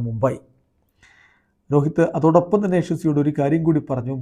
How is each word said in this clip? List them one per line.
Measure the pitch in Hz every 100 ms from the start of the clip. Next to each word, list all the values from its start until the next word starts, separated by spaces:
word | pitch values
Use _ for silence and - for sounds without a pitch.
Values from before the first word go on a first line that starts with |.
| 117
മുംബൈ. | 113 131 - _ _ _ _ _ _ _ _ _ _ _ _ -
രോഹിത് | 143 151 160 160 151
അതോടൊപ്പം | 160 170 170 208 202
തന്നെ | 180
യശസ്വിയോട് | - 160 160 147
ഒരു | 147 147
കാര്യം | 143 165
കൂടി | 165 151 135
പറഞ്ഞു, | 127 120 135